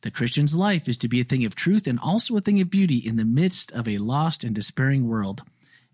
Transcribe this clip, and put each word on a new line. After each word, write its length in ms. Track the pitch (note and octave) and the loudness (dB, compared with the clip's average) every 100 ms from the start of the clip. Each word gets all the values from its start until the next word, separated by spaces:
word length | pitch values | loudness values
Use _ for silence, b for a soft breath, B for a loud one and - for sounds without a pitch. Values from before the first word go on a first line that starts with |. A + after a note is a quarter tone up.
The 80 | A#2+ | -8
Christian's 460 | - A#2+ - D3 D#3+ | -4 2 4 4 2
life 340 | G3 F#3 C#3 | 2 0 0
is 80 | A#2+ | -2
to 80 | A#2+ | 0
be 140 | B2 | 0
a 20 | |
thing 220 | B2 C3+ A2+ | 0 0 0
of 80 | - | 0
truth 300 | - G#3 G3+ | 2 2 2
and 140 | A#2+ | -4
also 360 | - G#3 - A3 | 0 -2 0 -2
a 40 | |
thing 180 | G3+ G3+ | 0 0
of 120 | F3+ | 2
beauty 260 | G3 F#3+ B2 | 0 2 0
in 180 | A2 A2+ | -2 -2
the 100 | A2+ | 0
midst 460 | B2 F#3 - - | 0 2 2 0
of 160 | A#2 A2 | -2 -4
a 120 | G#2 | -4
lost 440 | G#2 C3+ D#3+ D#3 | -2 -2 0 -2
and 120 | A#2+ G#2+ | -2 -2
despairing 520 | G#2 - C3+ C#3 A#2+ | -2 0 0 2 0
world. 360 | A2+ G2 G2+ - b b b b | -2 -4 -6 -14 b b b b